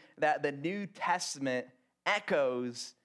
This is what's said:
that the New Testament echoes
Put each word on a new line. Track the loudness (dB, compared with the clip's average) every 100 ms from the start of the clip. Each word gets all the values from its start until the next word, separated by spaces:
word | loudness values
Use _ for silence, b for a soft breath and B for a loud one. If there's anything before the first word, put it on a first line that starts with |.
| B B
that | 2 2
the | 0
New | -2 -4 -4 -6
Testament | -4 0 0 -2 -4 0 0 -2 -12 _ _ 0
echoes | 0 2 2 4 2 -2 -6 -12 -14